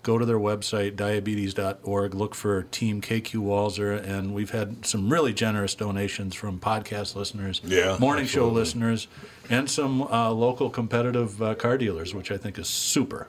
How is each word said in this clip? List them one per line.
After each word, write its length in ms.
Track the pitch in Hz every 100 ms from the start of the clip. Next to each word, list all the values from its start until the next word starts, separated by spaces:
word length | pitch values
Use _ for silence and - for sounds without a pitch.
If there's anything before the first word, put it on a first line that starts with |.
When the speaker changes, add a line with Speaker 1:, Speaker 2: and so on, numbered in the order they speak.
Speaker 1:
go 160 | - 113
to 80 | 120
their 120 | 113
website, 560 | 104 104 - 107 101
diabetes 600 | 104 104 104 101 107 98
dot 240 | 95 98 98
org, 320 | - 101 101
look 200 | 98 104
for 300 | - 104 98
Team 360 | 90 - 113 104
K 200 | - 113
Q 180 | 113 110
Walser, 600 | 101 101 104 95 104 104 95
and 280 | 98 98
we've 160 | 101 104
had 340 | 113 101 117
some 260 | - 107 98
really 220 | 165 139
generous 420 | 107 110 104 98
donations 600 | - 104 98 98 - 98
from 260 | - 104 92
podcast 540 | 107 110 104 104 101 98
listeners, 460 | 98 104 98 90
Speaker 2:
Yeah, 320 | 90 92 92 95
Speaker 1:
morning 280 | 131 143 127
show 140 | 143 117
Speaker 2:
absolutely. 120 | 113
Speaker 1:
listeners, 480 | 110 117 117 113 - - - - -
and 220 | 120 139
some, 320 | - 139 131
uh, 280 | 139 117 113
local 380 | 113 120 123 127
competitive, 720 | 123 113 120 120 123 113 101
uh, 140 | 110
car 240 | 110 117 131
dealers, 360 | 113 82 90
which 160 | 101 -
I 60 | 98
think 220 | 104 92
is 100 | 87
super. 600 | - - 151 - -